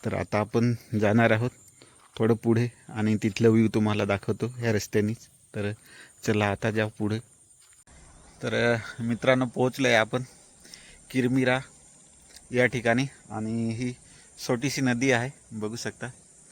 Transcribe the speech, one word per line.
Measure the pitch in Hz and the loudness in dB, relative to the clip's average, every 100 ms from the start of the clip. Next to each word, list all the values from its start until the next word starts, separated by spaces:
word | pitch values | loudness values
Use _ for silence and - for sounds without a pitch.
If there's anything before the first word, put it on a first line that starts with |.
| 110 | -6
तर | |
आता | 98 95 104 | -6 -2 -2
आपण | 107 117 120 117 - 107 | 0 0 0 -2 -6 0
जाणार | 104 113 117 | 2 4 4
आहोत | 110 123 - - _ - _ _ - | 2 -2 -8 -20 _ -20 _ _ -2
थोडं | 113 113 | 2 2
पुढे | 117 113 120 - - | 2 2 0 -6 -14
आणि | 107 107 107 | -4 0 0
तिथलं | 110 95 113 | -2 2 4
व्ह्यू | 113 110 | 6 4
तुम्हाला | 110 107 104 101 | 2 0 0 0
दाखवतो | 101 - 101 117 123 | -2 -2 -4 -6 -4
ह्या | 120 | -2
रस्त्यानीच. | 104 - 110 104 113 - _ _ 110 | -2 0 0 0 -4 -12 _ _ -8
तर | 101 110 - - - _ - | -6 -8 -16 -20 -20 _ -2
चला, | 104 104 | 0 0
आता | 98 113 | -2 -2
जाऊ | 107 107 - | -2 -4 -4
पुढे. | 107 110 - _ _ _ _ _ _ - - - - - | -6 -6 -8 _ _ _ _ _ _ -20 -20 -20 -20 -10
तर, | 120 113 120 117 - - | -4 0 2 0 -4 -8
मित्रांनो, | 117 117 127 131 127 | -4 0 2 2 0
पोहोचलो | 139 127 123 131 | -2 -2 0 4
आहे | 117 | 4
आपण | 110 127 127 - - _ - - - - - | 4 -2 -8 -16 -20 _ -20 -20 -20 -20 -6
किरमिरा | 131 123 131 127 127 - - - - - - _ - - | 0 2 2 2 0 -4 -20 -20 -20 -20 -20 _ -20 -4
या | 120 123 | 0 0
ठिकाणी. | 123 117 117 135 - - | 2 0 0 -2 -8 -12
आणि | 107 110 113 113 | -8 -6 -4 -4
ही | 113 123 123 - - - - | -4 -6 -8 -20 -20 -20 -14
छोटीशी | - 123 135 131 | -4 -2 -2 -2
नदी | 131 120 135 | 0 0 2
आहे, | 120 127 - - 110 | 2 -2 -10 -16 -8
बघू | 107 117 | -8 -8
शकता, | 113 - 120 - - - - | -10 -10 -14 -14 -20 -20 -20